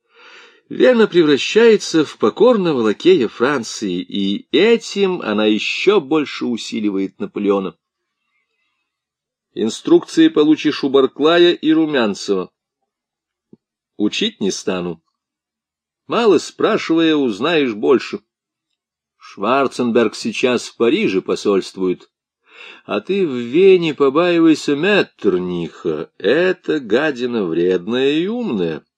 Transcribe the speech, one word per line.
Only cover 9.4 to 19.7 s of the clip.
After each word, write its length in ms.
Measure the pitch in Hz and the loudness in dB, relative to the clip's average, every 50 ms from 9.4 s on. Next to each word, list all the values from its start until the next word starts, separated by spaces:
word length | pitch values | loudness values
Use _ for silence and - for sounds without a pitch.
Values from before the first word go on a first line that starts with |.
| _ _ _ | _ _ _
Инструкции 760 | - 101 113 - - - - 160 175 - - - 170 160 160 | -4 -4 -4 -4 -6 0 2 2 2 2 0 2 2 2 4
получишь 540 | 160 156 151 151 156 143 - 151 135 - - | 4 2 2 2 2 2 0 -4 -4 -2 -4
у 60 | 139 | 0
Барклая 640 | 127 135 135 127 - - 139 156 170 175 175 175 175 | 2 2 2 2 0 0 0 2 4 4 4 4 2
и 200 | - - 151 156 | 0 0 0 0
Румянцева. 800 | 156 160 151 151 135 117 107 98 - - - 101 92 90 - _ _ _ _ _ _ _ _ _ _ _ _ _ _ _ _ _ _ _ _ - _ _ _ _ _ _ _ _ - | 0 0 0 0 0 0 -2 -4 -6 -4 -4 -4 -4 -4 -8 _ _ _ _ _ _ _ _ _ _ _ _ _ _ _ _ _ _ _ _ -20 _ _ _ _ _ _ _ _ -4
Учить 420 | 104 104 - - 196 233 214 _ | -4 -4 -2 -2 -6 -6 -4 _
не 100 | - 95 | -4 -4
стану. 520 | 87 - - - 95 92 87 87 85 80 _ _ _ _ _ _ _ _ _ _ _ _ _ _ _ _ _ _ _ _ _ | -4 -4 -6 -6 -6 -4 -6 -8 -10 -10 _ _ _ _ _ _ _ _ _ _ _ _ _ _ _ _ _ _ _ _ _
Мало 320 | _ 143 202 240 220 180 135 | _ -4 0 2 4 4 2
спрашивая, 800 | - - - - 135 170 220 175 - - 165 165 165 165 156 | 2 -2 -6 -4 -2 0 0 -2 -2 0 0 0 2 2 0
узнаешь 580 | 147 139 127 104 92 120 127 135 156 143 127 107 | 0 0 -2 -4 -4 -4 -2 0 0 0 -2 -4
больше. 460 | 101 123 147 139 110 - - - 101 - _ _ _ _ _ _ _ _ _ _ _ _ _ _ _ _ _ _ _ | -4 0 2 2 2 2 -4 -12 -14 -14 _ _ _ _ _ _ _ _ _ _ _ _ _ _ _ _ _ _ _
Шварценберг 960 | _ - - - 98 110 120 139 139 120 | _ -20 -12 -8 -4 -2 0 0 0 -2